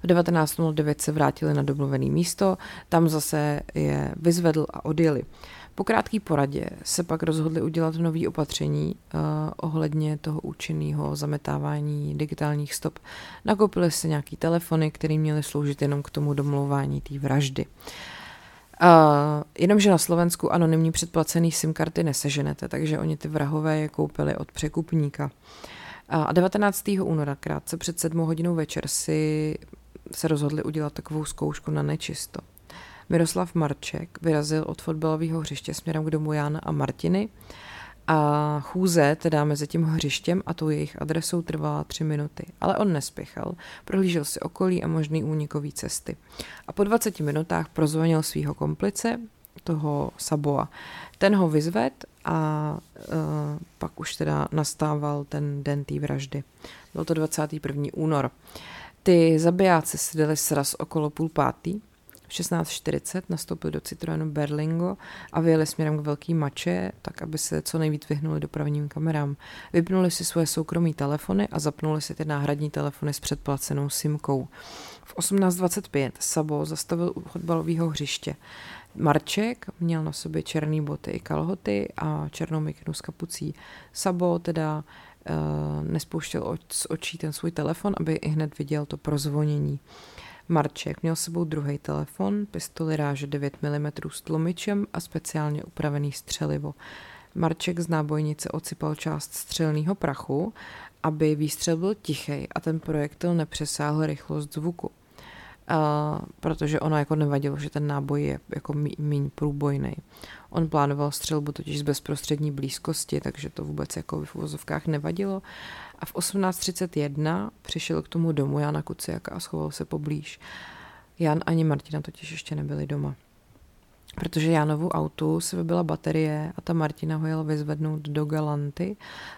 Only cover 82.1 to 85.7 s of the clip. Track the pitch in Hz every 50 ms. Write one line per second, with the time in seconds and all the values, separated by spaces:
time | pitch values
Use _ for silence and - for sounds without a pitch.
82.1 | 151 151 151 151 - - 156 - 160 156 151 156 151 - - - 151 - - -
83.1 | - _ 170 165 - - 151 151 151 - - - - - - - - - - 196
84.1 | 180 175 180 175 175 175 170 170 160 165 156 156 151 151 151 - - - - -
85.1 | - _ _ - 156 156 156 151 151 151 151 151